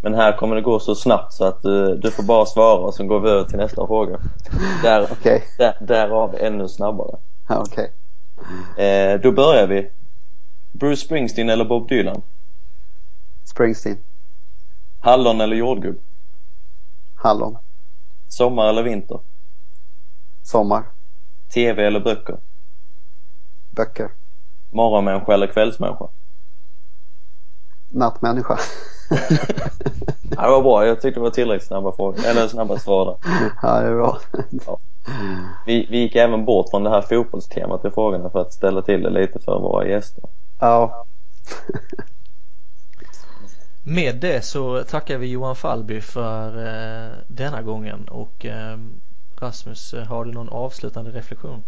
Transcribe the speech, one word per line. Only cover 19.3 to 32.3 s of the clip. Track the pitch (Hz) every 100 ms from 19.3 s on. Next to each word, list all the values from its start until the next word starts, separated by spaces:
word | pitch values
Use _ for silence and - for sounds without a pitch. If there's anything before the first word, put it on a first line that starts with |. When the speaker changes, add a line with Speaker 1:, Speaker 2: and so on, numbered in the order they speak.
| - - - - - - - - - - -
Speaker 2:
Sommar. | - 117 101 104 117 - - - - - -
Speaker 1:
T | - 120
V | 104 104
eller | 104
böcker? | 104 104 - - - - - - - - - - - - - - -
Speaker 2:
Böcker. | - 110 - 107 - - - - - -
Speaker 1:
Morgonmänniska | 110 113 107 101 98 104
eller | 101 98
kvällsmänniska? | 110 110 107 95 95 - - - - - - - - - - - - - - - - - - -
Speaker 2:
Nattmänniska. | 127 120 - 117 123 120 -
<laughs> | - - - - - 139 - 156 - - - - - - - - -
Speaker 1:
Ja, | -
det | 117
var | 135
bra. | 131 110 110
Jag | 113
tyckte | 135 120
det |
var | 117
tillräckligt | 113 120 101 -
snabba | 95 95
frågor. | 92 98 95
Eller | 120